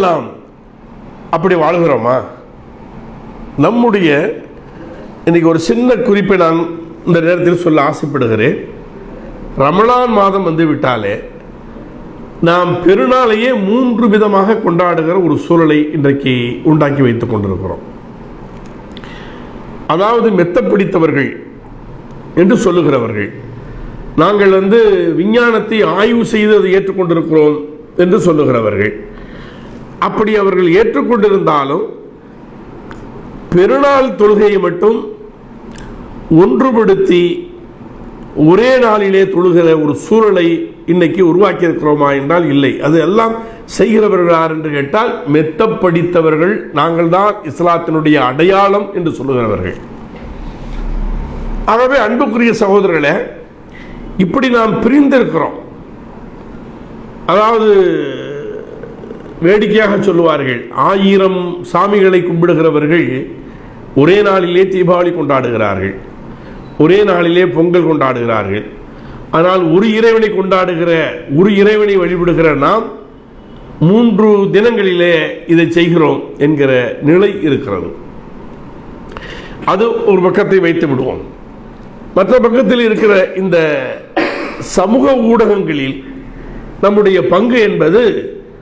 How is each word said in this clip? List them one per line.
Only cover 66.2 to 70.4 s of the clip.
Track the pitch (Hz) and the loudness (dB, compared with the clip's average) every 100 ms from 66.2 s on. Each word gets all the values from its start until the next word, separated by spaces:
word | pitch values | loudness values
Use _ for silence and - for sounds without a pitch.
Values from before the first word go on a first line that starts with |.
| - - - - - - | -18 -18 -18 -18 -8 0
ஒரே | 156 196 | 4 4
நாளிலே | 202 175 170 170 185 | 4 2 2 2 2
பொங்கல் | 160 175 175 160 | 2 2 2 2
கொண்டாடுகிறார்கள். | 151 131 123 117 110 98 104 - - - - - - - | 2 0 0 -2 -2 -2 -4 -8 -16 -18 -18 -18 -18 -4
ஆனால், | 156 180 190 165 | 0 2 2 2
ஒரு | 175 220 | 2 2
இறைவனை | 214 226 226 214 | 4 4 4 2
கொண்டாடுகிற, | 185 | 0